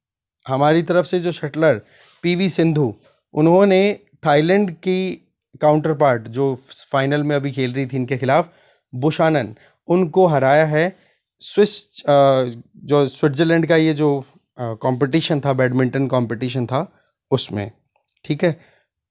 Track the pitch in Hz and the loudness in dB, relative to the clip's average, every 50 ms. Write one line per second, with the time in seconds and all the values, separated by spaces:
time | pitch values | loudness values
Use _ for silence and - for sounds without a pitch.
0 | _ _ _ _ _ _ _ _ - - 131 135 143 151 160 170 160 170 170 180 | _ _ _ _ _ _ _ _ -8 -4 -2 0 2 2 2 2 0 0 0 0
1 | 156 - 190 180 165 175 160 - 160 143 135 151 160 156 120 101 - _ _ _ | 0 0 -2 -4 -2 -4 -6 -6 -8 -8 -2 0 2 2 2 0 -4 _ _ _
2 | _ _ _ _ - 170 175 175 196 175 - - 160 165 147 151 139 110 101 _ | _ _ _ _ -4 -2 0 0 0 -2 0 0 0 2 2 0 -2 -2 -4 _
3 | _ _ _ _ _ _ - 151 156 165 175 190 202 196 185 190 196 208 196 - | _ _ _ _ _ _ -2 2 4 4 6 6 4 4 4 2 2 0 -2 -6
4 | _ _ _ - - 156 147 151 156 170 190 202 208 180 160 - - 185 185 185 | _ _ _ -4 0 2 2 2 4 2 2 2 0 -2 -6 -6 -4 -4 -2 -2
5 | 185 185 - - _ _ _ _ _ _ _ - 151 151 151 156 151 160 151 139 | -2 -6 -8 -10 _ _ _ _ _ _ _ 0 2 2 2 2 0 -2 0 0
6 | 151 139 120 113 107 113 113 131 139 139 127 123 _ - - - - - - 135 | 2 2 0 0 -4 -8 -4 -2 -2 -2 -2 -6 _ -20 -20 -20 -12 -6 -4 -2
7 | 139 143 147 147 143 147 147 143 135 139 120 135 131 123 123 139 135 127 139 127 | 0 0 -2 -2 -2 -2 -2 -2 -4 -4 -4 -4 -4 -4 -4 -6 -6 -6 -6 -6
8 | 127 123 135 120 135 123 139 170 170 - _ _ _ _ _ _ _ _ 127 123 | -4 -4 -6 -4 -2 0 0 0 0 -2 _ _ _ _ _ _ _ _ -8 -4
9 | 135 160 - - 165 160 156 139 101 104 113 _ _ _ _ _ _ - 170 185 | -4 -2 0 0 0 0 0 0 -4 -6 -12 _ _ _ _ _ _ -2 0 0
10 | 185 156 - 185 185 170 151 135 131 131 143 156 160 151 151 151 170 190 - _ | 0 0 2 2 2 4 4 2 2 4 4 4 2 2 0 0 -2 -2 -4 _
11 | _ _ _ _ _ _ _ - - - - 202 208 202 - - - _ - - | _ _ _ _ _ _ _ -20 -14 -4 0 0 0 0 0 -8 -14 _ -20 -8
12 | - 143 143 139 139 139 135 131 127 120 113 120 - _ _ - - - 147 143 | 0 2 4 4 6 4 4 2 0 -4 -6 -12 -18 _ _ -12 -4 0 2 2
13 | 139 123 - - 160 151 127 143 170 165 165 165 160 147 165 160 160 160 151 143 | 2 0 -2 -2 -2 0 0 0 0 2 2 2 2 2 2 2 2 0 0 0
14 | 151 147 143 139 127 _ _ _ _ _ _ - 123 113 110 - - 131 127 120 | 0 0 0 -2 -6 _ _ _ _ _ _ -10 -8 -8 -8 -4 -4 -2 -2 0
15 | 139 131 135 165 - - 160 139 139 139 135 127 131 127 123 131 131 120 127 135 | -2 0 0 -2 0 -2 -4 -2 -2 -2 0 0 0 0 2 0 0 0 0 -2
16 | 139 120 131 127 120 110 120 107 131 123 117 131 120 - 127 143 196 - _ _ | -2 -2 0 -2 -2 -2 -6 -6 -6 -6 -6 -6 -4 -4 -4 -4 -6 -6 _ _
17 | _ _ _ _ _ - 135 127 - - 98 104 101 107 - _ _ _ _ _ | _ _ _ _ _ -4 -4 -2 -2 -4 -8 -8 -8 -10 -12 _ _ _ _ _
18 | _ _ _ _ - - 151 147 185 170 151 - _ _ _ _ _ _ _ _ | _ _ _ _ -8 -6 -4 -2 -2 -2 -2 -4 _ _ _ _ _ _ _ _
19 | _ _ | _ _